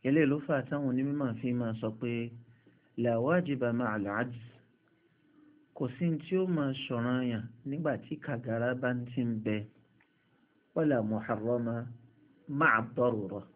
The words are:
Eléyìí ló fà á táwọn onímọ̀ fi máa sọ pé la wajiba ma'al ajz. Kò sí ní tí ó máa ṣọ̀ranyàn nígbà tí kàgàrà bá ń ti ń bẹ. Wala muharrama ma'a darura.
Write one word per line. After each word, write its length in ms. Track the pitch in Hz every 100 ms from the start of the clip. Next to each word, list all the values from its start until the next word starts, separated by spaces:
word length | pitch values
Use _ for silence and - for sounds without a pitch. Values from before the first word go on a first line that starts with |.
| 131
Eléyìí 240 | 147 147
ló 80 | 147
fà 140 | 147 143
á 80 |
táwọn 240 | 123 143 139
onímọ̀ 440 | 127 135 147 135 113
fi 140 | 123
máa 220 | 123 120
sọ 160 | 113 117
pé 200 | 110 120 117 117 117 - - - _ _ -
la 160 | 117 113
wajiba 500 | 127 180 160 139 120
ma'al 340 | 117 123 107 101
ajz. 280 | 104 127 123 - - _ _ _ _ _ _ _ _ - _ _
Kò 120 | - 127
sí 160 | - 175
ní 120 | 156
tí 140 | - 185
ó 80 | 185
máa 260 | 165 139
ṣọ̀ranyàn 720 | 135 - 120 120 127 127 113 - -
nígbà 300 | 143 143 156 113
tí 160 | - -
kàgàrà 540 | - 123 120 113 120
bá 160 | 127 127
ń 140 | 123 123
ti 160 | 123
ń 120 | 120 110
bẹ. 160 | 110 107 104 _ _ _ _ _ _ _ _ _ _ -
Wala 220 | 156 131
muharrama 760 | 107 107 107 110 110 120 117 117 120 - - _ - _ -
ma'a 340 | 143 156 113 113
darura. 480 | 123 123 110 95 98 -